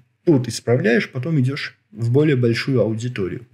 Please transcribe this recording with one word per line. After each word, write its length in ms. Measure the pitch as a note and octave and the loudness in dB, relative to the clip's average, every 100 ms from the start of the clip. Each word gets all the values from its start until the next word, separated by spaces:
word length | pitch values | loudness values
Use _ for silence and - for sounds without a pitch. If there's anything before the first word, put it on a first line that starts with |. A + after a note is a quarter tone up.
| _ _ - | _ _ 2
тут 220 | C#3 B2 | 2 0
исправляешь, 640 | - - B2+ G3 A#3 - | -4 0 2 2 0 0
потом 280 | C3 E3 D#3 | -6 -2 0
идёшь 380 | B2 C#3+ - - _ | 0 -2 -10 -14 _
в 200 | - A#2 | -6 0
более 240 | C3+ D#3 B2+ | 2 4 2
большую 460 | A#2+ A#2 - B2+ | 2 0 0 0
аудиторию. 640 | G#2+ A2 B2 A#2+ F2+ F2+ - | 0 -2 -6 -6 -6 -8 -14